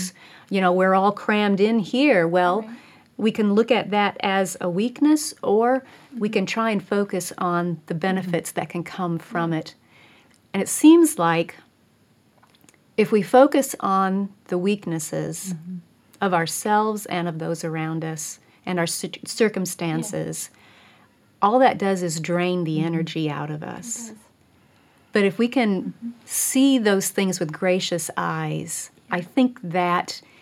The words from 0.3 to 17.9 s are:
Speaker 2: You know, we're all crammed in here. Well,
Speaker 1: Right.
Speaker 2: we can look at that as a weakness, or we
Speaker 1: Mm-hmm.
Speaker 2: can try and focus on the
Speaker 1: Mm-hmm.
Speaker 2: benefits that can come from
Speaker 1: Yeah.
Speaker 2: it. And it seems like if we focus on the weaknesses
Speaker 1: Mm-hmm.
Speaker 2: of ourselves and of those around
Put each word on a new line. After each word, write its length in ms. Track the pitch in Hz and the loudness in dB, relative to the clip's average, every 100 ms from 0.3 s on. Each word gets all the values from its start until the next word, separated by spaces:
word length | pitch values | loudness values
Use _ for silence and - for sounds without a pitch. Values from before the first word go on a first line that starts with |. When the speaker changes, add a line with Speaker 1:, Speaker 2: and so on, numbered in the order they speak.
| - - | -20 -6
Speaker 2:
You 60 | 196 | 0
know, 100 | 185 | 2
we're 220 | 180 190 | 4 4
all 180 | 190 196 | 4 2
crammed 480 | 202 - 208 208 196 | 0 0 2 2 2
in 200 | 214 226 | 2 2
here. 460 | 170 247 294 196 165 | 0 2 4 4 4
Well, 320 | 180 180 202 | 2 2 0
Speaker 1:
Right. 80 | 220 240 - - _ - | -4 -14 -20 -20 _ -4
Speaker 2:
we 120 | 214 | -2
can 220 | 220 208 | 0 2
look 160 | 202 240 | 2 2
at 200 | 226 - | 2 0
that 260 | 208 202 - | 0 -2 -2
as 360 | 202 190 185 - | -2 0 -2 -4
a 100 | 180 | -4
weakness, 640 | 175 240 247 294 302 - - | -2 -2 0 2 2 0 -6
or 420 | 196 208 233 262 254 - - 240 | 0 2 4 2 -2 -20 -16 -6
we 100 | 214 | -2
Speaker 1:
Mm-hmm. 40 | |
Speaker 2:
can 140 | 220 185 | -2 -2
try 240 | 226 226 | -2 -2
and 120 | 208 | -2
focus 480 | - 202 202 185 175 - | -2 -2 -2 -4 -6 -4
on 420 | 180 175 175 165 - | -2 0 -2 -4 -6
the 60 | |
Speaker 1:
Mm-hmm. 40 | 170 | -4
Speaker 2:
benefits 500 | 190 190 185 170 - | -2 -2 -2 -4 -4
that 180 | - 160 | -8 -8
can 120 | 175 | -8
come 360 | - - 175 165 | -8 -6 -4 -6
from 340 | - 175 165 | -6 -4 -2
Speaker 1:
Yeah. 60 | 160 | -2
Speaker 2:
it. 140 | - - _ _ - _ _ _ _ | -6 -14 _ _ -20 _ _ _ _
And 80 | 196 | -2
it 60 | 190 | 0
seems 500 | - 302 339 320 - | 6 8 10 8 4
like 380 | 170 165 170 - - _ _ _ _ _ _ _ _ _ _ _ _ - | 2 2 0 -8 -20 _ _ _ _ _ _ _ _ _ _ _ _ 0
if 140 | 214 | 2
we 120 | 214 | 2
focus 520 | 170 254 277 277 269 - | 6 8 8 6 0 -2
on 480 | 196 190 190 190 196 - - | -2 0 0 0 -4 -10 -6
the 100 | 180 | -2
weaknesses 960 | 190 208 196 160 - 156 156 165 190 | 0 -2 -2 -6 -6 -6 -6 -8 -10
Speaker 1:
Mm-hmm. 220 | 165 170 180 - _ _ - | -10 -10 -14 -16 _ _ -6
Speaker 2:
of 120 | 202 | -2
ourselves 720 | 175 165 - 214 208 214 214 - | 0 -2 -4 0 2 2 -2 -6
and 220 | 180 170 | -4 -4
of 100 | 160 | -4
those 260 | 165 160 | -6 -6
around 400 | 165 160 160 | -6 -4 -4